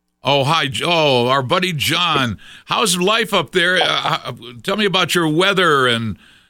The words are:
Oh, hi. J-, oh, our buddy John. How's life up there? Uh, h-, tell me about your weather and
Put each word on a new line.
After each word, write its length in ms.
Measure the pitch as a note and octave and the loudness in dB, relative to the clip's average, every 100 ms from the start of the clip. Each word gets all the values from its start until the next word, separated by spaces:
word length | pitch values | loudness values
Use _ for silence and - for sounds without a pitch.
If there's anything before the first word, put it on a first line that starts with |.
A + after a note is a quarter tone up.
| _ _ | _ _
Oh, 200 | C3 C#3+ | 0 0
hi. 220 | C3+ D#3+ C#3+ | 2 0 -2
J-, 180 | - D3+ | -4 -2
oh, 420 | E3+ D3+ B2 A#2+ | 2 4 4 2
our 140 | C#3 | 0
buddy 300 | B2+ F3+ F#3 | 0 -2 -2
John. 680 | D#3 A#2 E3+ F3 C#3+ B2 F#2+ - - - | -4 -2 -2 0 0 -2 -4 -12 -20 -6
How's 300 | - A3+ F3 | -2 -2 0
life 340 | F3+ A3+ A3+ | 0 0 0
up 200 | G3 D3+ | -2 -2
there? 260 | F3+ F3 F#3 | 0 0 2
Uh, 520 | D3+ D3+ C#3+ D#3 - A#2+ | 0 -2 -2 -4 -6 -14
h-, 240 | A#2 A#2+ | -16 -12
tell 140 | - G3 | -6 -2
me 80 | |
about 300 | G#3 F#3 F3 | 0 0 0
your 140 | F3+ D#3+ | 0 0
weather 580 | D#3 F#3+ F#3+ F3 C#3+ B2+ | 2 2 2 2 4 2
and 320 | A#2 A2+ F2+ - - | 0 -2 -8 -14 -20